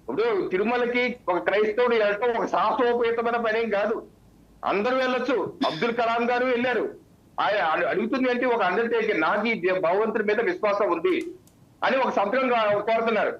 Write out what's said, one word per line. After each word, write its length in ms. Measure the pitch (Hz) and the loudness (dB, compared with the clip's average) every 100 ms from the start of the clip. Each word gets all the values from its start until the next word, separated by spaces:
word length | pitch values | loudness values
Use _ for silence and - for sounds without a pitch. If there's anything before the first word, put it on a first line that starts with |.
ఇప్పుడు 260 | - 135 233 208 165 | -8 -2 0 0 -2
తిరుమలకి 500 | 185 208 247 240 247 247 - - | -2 0 0 0 0 -2 -4 -4
ఒక 80 | 180 175 | -2 0
క్రైస్తవుడు 460 | 196 214 208 247 233 | 2 0 2 2 2
వెళ్ళటం 300 | 208 202 240 226 | 2 0 0 0
ఒక 80 | 180 | 0
సాహసోపేతమైన 840 | 180 202 262 240 240 233 233 233 233 220 | 0 0 2 2 2 0 0 0 0 0
పని 120 | 220 | -2
ఏం 60 | 226 202 | 0 0
కాదు, 200 | 208 208 - - - - - - - | 0 -2 -6 -20 -20 -20 -20 -8 -4
అందరూ 260 | 175 220 262 | -2 0 0
వెళ్ళొచ్చు. 340 | 254 254 247 247 165 - 262 | 0 -2 0 -2 -2 -2 -2
అబ్దుల్ 260 | - 233 226 | 0 -2 0
కలాం 240 | 226 233 240 | 0 0 0
గారు 160 | 247 254 | 0 0
వెళ్ళారు. 320 | 240 254 226 147 - - - - - | 0 0 0 -2 -6 -20 -20 -20 -4
ఆయన 160 | 170 208 165 | 0 2 0
అడు-, 160 | 160 170 | 0 0
అడుగుతుంది 380 | 170 220 269 254 | 0 -2 0 0
ఏంటి, 140 | 240 254 | 0 0
ఒక 80 | 233 185 | 2 2
అండర్‌టేకింగ్, 540 | 185 233 226 202 - 160 | 0 0 0 0 0 0
నాకు 180 | 208 220 | 0 0
ఈ 20 | 220 175 | 0 0
దే-, 120 | 185 160 | 0 2
భగవంతుడి 400 | 190 220 220 208 | 2 0 0 0
మీద 100 | 214 190 | 0 0
విశ్వాసం 360 | 175 214 202 208 170 | 0 0 0 0 0
ఉంది 200 | 175 175 - - - _ - - 185 | 0 0 -4 -12 -20 _ -20 -4 0
అని 100 | 262 | 0
ఒక 80 | 233 214 | 0 0
సంతకం 280 | 202 254 262 | 0 0 2
కా-, 100 | 240 214 208 202 | 2 2 0 2
కోరుతున్నారు. 460 | 226 226 214 147 | 0 2 0 0